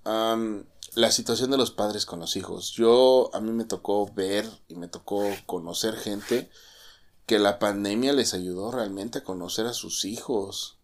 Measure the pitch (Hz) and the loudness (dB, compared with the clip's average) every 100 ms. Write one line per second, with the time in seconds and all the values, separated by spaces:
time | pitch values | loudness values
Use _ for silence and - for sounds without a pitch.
0 | - 110 113 113 110 104 - - - - | -2 0 2 2 -2 -6 -12 -20 -6 2
1 | 113 - - 117 127 135 113 - 104 104 | 4 4 0 0 2 2 2 0 -2 -2
2 | 92 87 82 98 95 90 - - 113 123 | -6 -6 -6 -6 -6 -8 -8 4 6 8
3 | 131 131 - 98 110 113 113 92 - 101 | 8 6 4 -2 -2 -4 -2 -4 0 0
4 | 101 - 95 101 110 - _ 85 85 - | 0 -2 0 0 -2 -12 _ -14 -12 -12
5 | - 101 101 98 - 90 85 87 110 113 | -4 -2 -2 -4 -8 -8 -6 -2 -2 -4
6 | 110 104 - 120 - - - - - - | -6 -6 -2 -2 -2 -20 -20 -20 -20 -20
7 | - _ - 107 104 101 104 101 101 107 | -20 _ 2 4 4 4 0 0 -2 0
8 | 135 139 131 92 90 90 107 123 104 98 | 2 2 2 -2 -4 -6 -6 -4 -4 -6
9 | 110 139 - 92 85 - 113 - 95 - | -8 -8 -8 -8 -6 -4 -4 -4 -6 -6
10 | 95 113 - 113 98 - - _ | -4 -6 -4 -4 -4 -8 -10 _